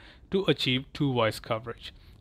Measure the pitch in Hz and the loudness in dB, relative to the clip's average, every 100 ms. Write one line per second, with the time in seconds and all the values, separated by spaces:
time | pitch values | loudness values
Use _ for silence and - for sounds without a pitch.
0 | - - - 190 190 139 - 127 - - | -18 -20 -4 -2 2 0 2 0 -2 -2
1 | 143 123 110 - - 113 120 - - - | 0 4 2 0 -4 -6 -6 -12 -14 -18
2 | - - | -20 -12